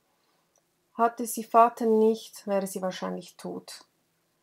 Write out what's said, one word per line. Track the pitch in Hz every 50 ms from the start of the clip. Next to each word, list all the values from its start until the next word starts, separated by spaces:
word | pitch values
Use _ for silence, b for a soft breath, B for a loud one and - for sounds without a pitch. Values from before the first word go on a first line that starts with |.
| _ _ _ _ _ _ _ _ _ _ _ _ _ _ _ _ _ _ _
Hatte | - 233 233 233 - 240
sie | 226 - 240 220
Faten | - - 226 233 240 233 - 233 226 220 220
nicht, | 220 220 220 220 - - - - -
wäre | 208 196 196 196
sie | 190 - 190
wahrscheinlich | 185 185 185 - 185 185 185 180 175 - -
tot. | - - 180 180 185 - - - - - _ _ _ _ _ _ _ _ _ _ _